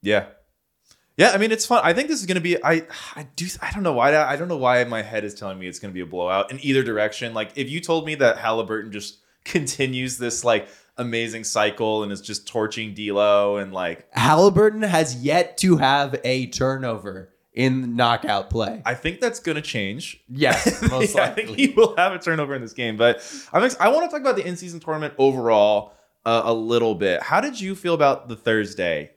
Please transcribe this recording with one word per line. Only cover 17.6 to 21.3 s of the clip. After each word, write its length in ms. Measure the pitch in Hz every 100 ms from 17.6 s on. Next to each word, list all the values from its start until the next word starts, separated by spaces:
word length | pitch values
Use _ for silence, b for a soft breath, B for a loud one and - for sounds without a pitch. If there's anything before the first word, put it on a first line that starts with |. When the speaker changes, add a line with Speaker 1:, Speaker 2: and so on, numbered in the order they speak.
| 127 131 127 120
Speaker 2:
knockout 520 | 120 117 - 101 95
play. 320 | 113 110 113 -
Speaker 1:
I 80 |
think 260 | 123 156 185
that's 220 | 247 233
gonna 200 | - 151
change. 640 | - 120 98 117 - - _
Speaker 2:
Yes, 520 | 131 143 113 233 -
Speaker 1:
<laughs> 80 | -
Speaker 2:
most 260 | 254 208 -
Speaker 1:
Yeah, 80 |
I 60 | 180